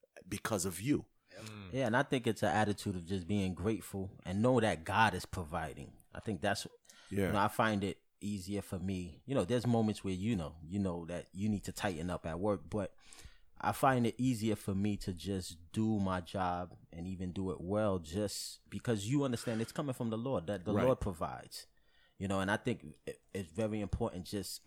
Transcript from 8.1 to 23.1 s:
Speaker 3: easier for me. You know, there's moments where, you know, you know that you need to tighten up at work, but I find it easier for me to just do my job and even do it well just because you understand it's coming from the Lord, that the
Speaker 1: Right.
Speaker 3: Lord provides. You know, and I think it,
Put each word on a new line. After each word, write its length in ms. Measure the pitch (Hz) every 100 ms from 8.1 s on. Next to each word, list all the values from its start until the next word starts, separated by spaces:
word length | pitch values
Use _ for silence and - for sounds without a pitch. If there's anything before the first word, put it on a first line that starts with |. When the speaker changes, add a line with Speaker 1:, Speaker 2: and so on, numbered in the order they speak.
| _
Speaker 3:
easier 420 | 101 104 92 101
for 160 | - 95
me. 440 | 92 95 87 - -
You 80 |
know, 120 | 135 90
there's 200 | 123 123
moments 380 | 117 110 104
where, 100 | 98
you 220 | 92 104 107
know, 200 | 76 78 76
you 100 | 98
know 280 | 95 87 82
that 220 | 87 -
you 140 | 95 107
need 160 | 101
to 80 | -
tighten 380 | - 104 80 90
up 160 | 87 85
at 120 | 82
work, 240 | 104 95 76
but 240 | 107 92 - - - - - - -
I 120 | -
find 340 | 104 139 127 117
it 100 | -
easier 400 | 127 117 110 104
for 180 | - 98
me 220 | 104 101
to 160 | -
just 420 | 87 95 98 90 82 -
do 280 | - 110 107
my 200 | 98 92
job 560 | 85 98 90 87 90 - -
and 160 | 82 90
even 240 | 92 92
do 200 | 87 95
it 100 | 76
well 360 | 87 104 107 95
just 600 | 80 92 104 - - - -
because 380 | 101 - 110 101
you 160 | 143
understand 380 | 139 117 - 110
it's 100 | 117
coming 220 | - 147
from 160 | 127 117
the 80 | 110
Lord, 300 | 123 117 82
that 180 | 101 90
the 80 |
Speaker 1:
Right. 120 | 104 127
Speaker 3:
Lord 140 | 131
provides. 680 | 107 87 85 64 - - - _ _ _ _ -
You 80 | 95
know, 140 | 98
and 100 | 95
I 60 | 107
think 280 | - 101 78 -
it, 120 | -